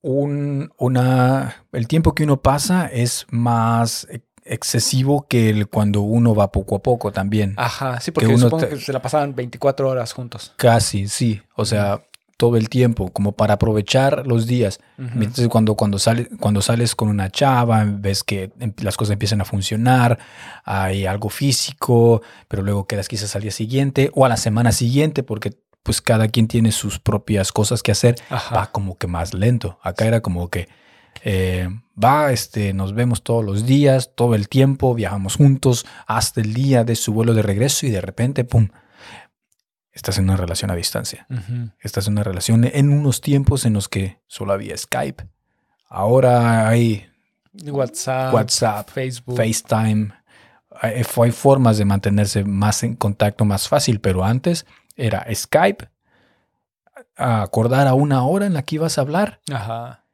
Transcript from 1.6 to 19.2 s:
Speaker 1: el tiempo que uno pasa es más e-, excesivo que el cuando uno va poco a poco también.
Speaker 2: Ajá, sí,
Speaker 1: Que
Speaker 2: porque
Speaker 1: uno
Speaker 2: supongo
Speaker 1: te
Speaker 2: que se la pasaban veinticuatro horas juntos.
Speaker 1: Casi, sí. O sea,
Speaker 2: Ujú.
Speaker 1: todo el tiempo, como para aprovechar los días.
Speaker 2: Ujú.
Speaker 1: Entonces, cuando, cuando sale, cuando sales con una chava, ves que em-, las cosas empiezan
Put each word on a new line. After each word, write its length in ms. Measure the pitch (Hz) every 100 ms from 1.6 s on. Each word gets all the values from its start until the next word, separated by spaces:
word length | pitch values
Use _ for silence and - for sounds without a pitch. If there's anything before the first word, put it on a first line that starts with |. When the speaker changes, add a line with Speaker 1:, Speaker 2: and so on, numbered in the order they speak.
| _
Speaker 1:
el 160 | 127 113
tiempo 260 | 160 160
que 100 | -
uno 180 | 151 135
pasa 460 | 139 139 - 185 165
es 380 | 123 120 - -
más 800 | 117 120 117 113 117 117 - -
e-, 120 | 120 _ _
excesivo 840 | - 110 - 131 - 131 135 143 -
que 220 | 123 110
el 180 | 107 104
cuando 340 | - 104 104
uno 340 | 104 113 117 104
va 160 | 98
poco 240 | - 95 98
a 80 |
poco 280 | - 120 104
también. 420 | 98 98 107 101 104
Speaker 2:
Ajá, 420 | 120 - 135 123
sí, 120 | -
Speaker 1:
Que 20 | 165
Speaker 2:
porque 120 | 113
Speaker 1:
uno 100 | 117
Speaker 2:
supongo 240 | 123 160 -
Speaker 1:
te 40 | 147
Speaker 2:
que 60 |
se 120 | -
la 80 | 131
pasaban 320 | 113 151 143 131
veinticuatro 540 | 123 127 143 131 135
horas 240 | 127 117
juntos. 400 | - 120 107 - -
Speaker 1:
Casi, 500 | 123 117 - 101 98
sí. 340 | - 120 104 _ -
O 100 | 110
sea, 300 | 107 101 101
Speaker 2:
Ujú. 80 | _ - _ _
Speaker 1:
todo 200 | 120 117
el 120 | 110
tiempo, 420 | 127 123 113 92
como 180 | - 101
para 240 | 101 107 104
aprovechar 720 | 113 107 101 131 135 139 131
los 180 | 117 113
días. 340 | 123 104 - _ -
Speaker 2:
Ujú. 80 | 127 120
Speaker 1:
Entonces, 320 | 107 123 120
cuando, 280 | 117 107 104
cuando 220 | 107 98
sale, 300 | - 117 120 -
cuando 220 | 104 104
sales 320 | - 117 117
con 140 | - 110
una 220 | 104 95
chava, 520 | - 139 127 120 110 104
ves 360 | 101 101 98
que 280 | - 101 95 -
em-, 140 | 120 -
las 160 | 107 -
cosas 160 | 104
empiezan 280 | 101